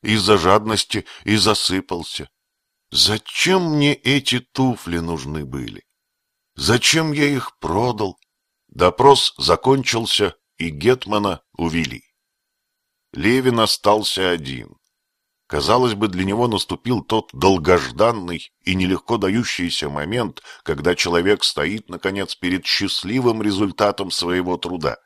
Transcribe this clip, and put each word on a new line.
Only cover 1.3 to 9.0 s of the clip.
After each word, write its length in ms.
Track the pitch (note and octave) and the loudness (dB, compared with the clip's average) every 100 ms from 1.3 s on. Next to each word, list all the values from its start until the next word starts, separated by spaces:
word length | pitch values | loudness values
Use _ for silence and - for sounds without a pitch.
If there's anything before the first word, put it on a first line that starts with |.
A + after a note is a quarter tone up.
| G#2+ | 2
засыпался. 920 | G2+ G#2 - F#2 - F2+ D#2+ - C#2 _ _ _ _ _ _ | 2 2 0 -2 -4 -8 -8 -12 -14 _ _ _ _ _ _
Зачем 840 | - - G#2+ - - E3 F#3 F3 | 0 2 0 -6 -2 2 2 2
мне 200 | D3+ C#3+ | 2 2
эти 460 | C#3+ A#2+ C#3 C3 B2+ | 2 0 0 0 -4
туфли 580 | - - C3 A2+ - E2+ | -4 0 0 0 -4 -4
нужны 460 | E2 E2 C2 D#2 | -4 -6 -6 -8
были? 400 | C#2 C2+ B1 G1+ _ _ _ _ _ _ _ | -8 -10 -10 -14 _ _ _ _ _ _ _
Зачем 580 | - C#2+ A#2+ - D#3+ D#3+ | -6 0 2 2 0 0
я 140 | D3 D3 | 0 0
их 320 | C#3 - _ | 0 -4 _
продал?" 600 | D#2 F2+ B2 A2 G2+ - _ _ _ _ _ | -4 0 0 -2 -6 -6 _ _ _ _ _
Допрос 680 | - F2+ - | 2 2 6